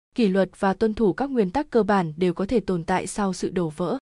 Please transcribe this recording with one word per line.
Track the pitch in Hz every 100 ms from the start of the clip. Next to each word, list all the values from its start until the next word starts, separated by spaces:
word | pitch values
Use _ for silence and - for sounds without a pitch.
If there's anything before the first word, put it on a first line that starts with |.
| _
kỷ | - 208
luật | 190 185 -
và | 196
tuân | 190 226
thủ | 208 214
các | 165 285
nguyên | 247 185
tắc | 269 302
cơ | 233
bản | 202 202 165 151
đều | 180
có | 175 190
thể | 240
tồn | - 180
tại | 165 185 -
sau | - 196
sự | 180 -
đổ | 180 165 151
vỡ. | 175 269